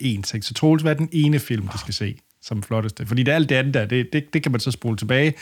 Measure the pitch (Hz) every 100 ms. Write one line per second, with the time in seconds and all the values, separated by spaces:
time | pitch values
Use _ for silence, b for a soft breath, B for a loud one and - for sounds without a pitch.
0 | 135 104 98 113 - 117 156 160 156 151
1 | 160 165 147 151 - 110 98 101 - 101
2 | 104 - _ _ - 107 98 110 110 -
3 | 101 117 127 156 147 131 135 135 104 123
4 | 123 151 147 160 143 123 131 120 117 110
5 | 110 127 156 147